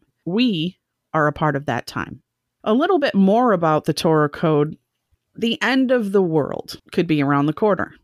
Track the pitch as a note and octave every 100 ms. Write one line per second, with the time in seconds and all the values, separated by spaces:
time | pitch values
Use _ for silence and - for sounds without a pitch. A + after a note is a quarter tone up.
0 | _ _ - G3+ B3+ F3 E3+ - _ _
1 | _ D#3+ D3+ - D#3 C#3+ D3 A#2+ - -
2 | - - _ _ _ _ - A3 E4+ F4+
3 | C4+ G3 F#3+ A3 B3 F#3 E3 D#3 - D3+
4 | E3+ D#3 D3 - E3 D3 D3 - _ _
5 | _ _ _ - A#3 - G#3+ C4 B3+ B3+
6 | G3+ G3+ F3+ D#3 C3 G1+ - - _ -
7 | E3 D3+ C#3 C#3+ D3 D3 G#3+ F#3 - -